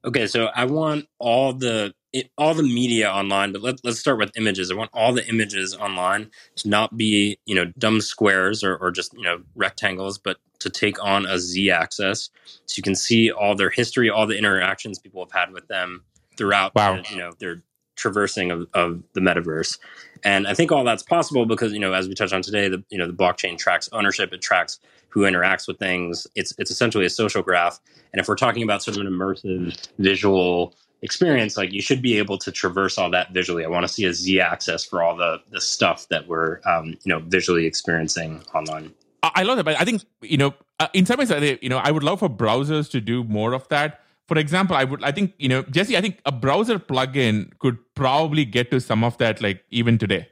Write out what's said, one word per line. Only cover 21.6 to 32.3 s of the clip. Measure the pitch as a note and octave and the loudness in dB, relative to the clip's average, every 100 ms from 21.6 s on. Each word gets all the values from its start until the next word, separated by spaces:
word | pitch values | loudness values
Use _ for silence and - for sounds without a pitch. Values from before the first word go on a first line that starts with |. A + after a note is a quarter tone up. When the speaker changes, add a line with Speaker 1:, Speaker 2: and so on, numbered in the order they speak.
| A2 | 0
Speaker 1:
you | G#2 | -2
know, | F#2+ | 0
as | F#2 F#2 | 0 -2
we | |
touched | F#2+ G2+ | -4 -2
on | F#2+ | -2
today, | F#2 G#2 G2+ | -2 0 0
the, | F#2 - | -2 -6
you | G2 | -6
know, | F2 | -4
the | |
blockchain | F2+ F#2 - F#2+ E2+ | 2 2 2 -6 -2
tracks | - E2+ - | 0 0 -2
ownership, | A2+ G2+ F#2+ F#2 | 0 0 0 -4
it | F#2 | -4
tracks | - F#2 E2+ - _ _ _ | 0 0 0 -8 _ _ _
who | G#2+ | 2
interacts | G2 F#2 F2+ F#2 - | 4 4 2 0 -4
with | - | -6
things. | F#2+ F2+ F2 E2+ - | -2 -2 -4 -6 -8
It's, | - F#2+ - | -8 -8 -6
it's | - | -8
essentially | - A#2+ A2 | 0 0 2
a | F2+ | 0
social | - G#2+ G#2 | 0 0 0
graph. | F#2 F2+ E2+ - _ _ _ | 2 2 2 -2 _ _ _
And | G2 | -4
if | F#2 | -2
we're | G2+ | 2
talking | B2 A2+ | 2 0
about | A2 G2+ | -2 -2
sort | - G2+ | -2 -6
of | |
an | G2 | -4
immersive | F2+ G2 F#2+ G2 F#2 F2 - - - | -2 -2 -4 -4 -4 -4 -8 -16 0
visual | G2 G2 G#2 F#2+ F2+ F2 F2 _ _ _ | 2 4 4 4 4 2 -2 _ _ _
experience, | - - F3+ C3+ G#2+ G#2 | -10 0 4 4 2 -2
like, | F#2 | -4
you | G2 | -4
should | - C3+ | -2 0
be | B2 G#2+ | 2 2
able | G#2 | 0